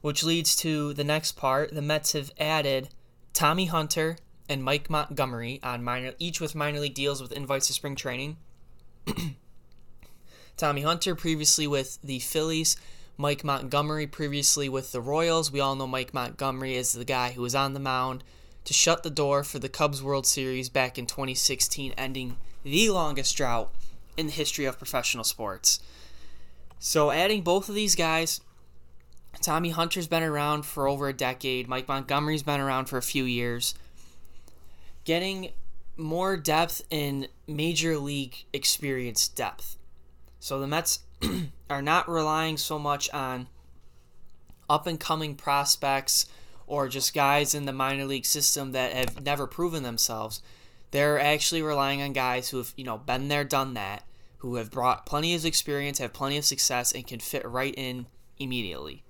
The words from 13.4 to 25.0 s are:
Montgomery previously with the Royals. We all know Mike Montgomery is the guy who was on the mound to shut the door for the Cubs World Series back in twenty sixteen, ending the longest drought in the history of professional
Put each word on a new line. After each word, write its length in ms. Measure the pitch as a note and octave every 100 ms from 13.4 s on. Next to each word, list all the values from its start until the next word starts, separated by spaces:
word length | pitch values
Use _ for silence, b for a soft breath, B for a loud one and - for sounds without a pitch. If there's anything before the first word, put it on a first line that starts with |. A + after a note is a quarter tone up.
Montgomery 640 | D3 C#3 C3 C#3+ D3 D#3 D3
previously 600 | - D3 C#3+ C3+ C#3+ C#3
with 240 | C3+ C3
the 100 | B2+
Royals. 500 | A#2+ D3+ E3+ E3 D#3
We 80 | C#3
all 160 | C#3 C3+
know 100 | C3+
Mike 300 | C3 B2+ C#3
Montgomery 600 | A#2+ A2 C3+ C3 C3 B2+
is 180 | B2
the 120 | A#2+ A#2+
guy 260 | C3 B2
who 100 | B2
was 100 | B2
on 200 | C3+ C3+
the 60 | C#3
mound 440 | C#3 C3 C3 C3 b b b b
to 100 | -
shut 300 | - - E3+
the 80 | E3
door 320 | D3 C#3+ C#3+
for 160 | C#3+ C#3+
the 100 | C3
Cubs 320 | - D3+ C#3
World 240 | C3+ C#3 C3
Series 420 | - C3 C3 B2+
back 300 | C#3+ B2+ B2+
in 80 | A#2+
twenty 300 | - C3+ B2+
sixteen, 580 | - C3 - - C3+ -
ending 420 | C3 C3 B2+ - b b
the 260 | C#3 D#3 A3
longest 480 | F#3+ D#3 C#3 C3 -
drought 340 | C3 A#2 G#2+ - b b - -
in 80 | D#3
the 60 |
history 340 | D3 D3 - C3+
of 140 | -
professional 440 | - C3+